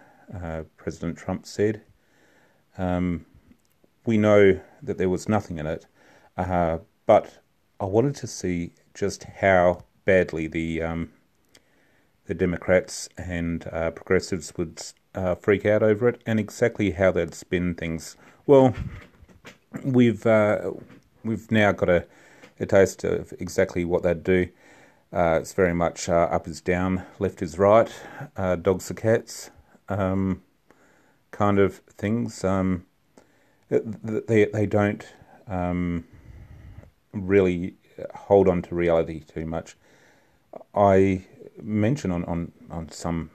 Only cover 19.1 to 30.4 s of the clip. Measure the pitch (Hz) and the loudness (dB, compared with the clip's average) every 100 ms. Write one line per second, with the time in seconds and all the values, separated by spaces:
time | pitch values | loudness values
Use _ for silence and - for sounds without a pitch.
19.1 | _ _ _ - - _ - - 123 120 | _ _ _ -20 -20 _ -10 -2 4 4
20.1 | 101 117 110 104 101 87 - - - _ | 2 2 2 4 0 -4 -10 -14 -20 _
21.1 | _ 113 107 - 110 101 90 90 85 - | _ -6 -6 0 2 4 2 2 2 0
22.1 | _ - _ - - - 101 95 - 90 | _ -20 _ -18 -10 2 4 4 2 -4
23.1 | 85 87 - 90 - 95 92 85 87 90 | -4 -6 -10 -8 -2 -2 -2 -2 0 0
24.1 | 82 78 92 90 _ _ - _ _ _ | 0 2 2 2 _ _ -20 _ _ _
25.1 | 92 85 80 - - 90 85 82 - - | -2 0 0 -2 0 2 2 -2 -4 0
26.1 | 85 85 85 - 76 - 90 92 92 - | 2 2 0 -6 -10 -4 -2 0 -4 -6
27.1 | - 95 - 90 80 98 110 113 - - | -6 -6 -4 -8 2 6 6 4 -4 -18
28.1 | - 143 - 92 87 90 92 - 90 110 | -18 -16 -6 -4 -2 0 -2 -4 -6 0
29.1 | 120 - - - _ _ _ - 98 95 | 0 -2 -16 -18 _ _ _ -8 -2 -2
30.1 | 95 95 92 | 0 -2 -2